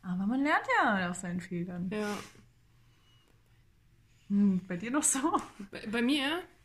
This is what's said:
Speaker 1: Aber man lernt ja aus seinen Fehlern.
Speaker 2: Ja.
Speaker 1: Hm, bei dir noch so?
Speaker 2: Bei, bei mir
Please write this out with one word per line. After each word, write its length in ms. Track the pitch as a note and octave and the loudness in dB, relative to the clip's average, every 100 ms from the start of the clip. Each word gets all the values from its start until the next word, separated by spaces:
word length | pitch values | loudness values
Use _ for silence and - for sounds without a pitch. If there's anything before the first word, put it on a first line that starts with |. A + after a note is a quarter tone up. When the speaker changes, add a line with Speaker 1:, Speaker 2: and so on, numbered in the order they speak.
Speaker 1:
Aber 240 | F#3 F3+ G3 | -4 -2 0
man 140 | C4 | 2
lernt 220 | C#4+ F4+ - A#4 | 2 2 2 2
ja 280 | D4 G3 F3+ | 4 2 0
aus 100 | F3+ | -4
seinen 180 | F3+ F3+ | -6 -6
Fehlern. 500 | - F3 F3 F3+ F3+ | -4 -6 -4 -6 -4
Speaker 2:
Ja. 240 | G#3+ G#3 G3+ - - - _ _ _ _ _ _ _ _ _ _ _ _ _ _ _ _ _ - | -2 -2 -4 -8 -20 -20 _ _ _ _ _ _ _ _ _ _ _ _ _ _ _ _ _ -2
Speaker 1:
Hm, 320 | G3+ G3+ F#3 - | 4 4 4 -2
bei 100 | F3 | -6
dir 140 | A3 | -2
noch 120 | C#4+ | 0
so? 160 | D4+ C4+ D4+ G4+ - - G3 | 2 2 2 0 -4 -16 -14
Speaker 2:
Bei, 160 | - A3 | -10 -4
bei 120 | A#3 | 0
mir 400 | A#3+ D4 C4+ E4+ F#4 - | 2 2 0 -2 -6 -20